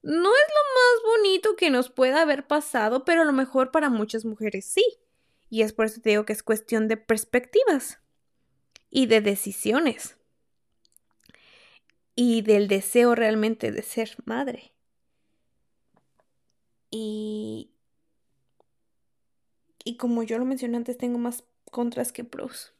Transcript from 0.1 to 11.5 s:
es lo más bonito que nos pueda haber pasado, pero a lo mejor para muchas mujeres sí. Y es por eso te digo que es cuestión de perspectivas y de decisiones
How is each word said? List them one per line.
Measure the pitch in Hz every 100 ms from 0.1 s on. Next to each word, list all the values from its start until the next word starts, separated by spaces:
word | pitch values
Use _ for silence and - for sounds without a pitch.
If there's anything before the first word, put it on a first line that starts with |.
es | 320
lo |
más | 370 508 622 605 587 508 494 480 453 453
bonito | 403 381 440 359
que | 339
nos | 254 254
pueda | - 254 285
haber | 320 277 -
pasado, | 294 294 247 214 254
pero | 269 330
a | 311
lo |
mejor | 269 262 269 254
para | 311 294
muchas | 226 214 226
mujeres | 226 214 214 196
sí. | - - 466 - _ _ _ _ _
Y | 220
es | 214
por | 214 220
eso | 220
te | 220
digo | 208
que | 214
es | 214
cuestión | - 214 - 226 220
de | 220
perspectivas | - 220 - 247 247 427 508 285 - - _ _ _ _ _ _ _ _ _
y | 262 247
de | 220
decisiones | 208 196 - - - 240 320 - - _ _ _ _ _ _ _ _ _ _ _ _ _ _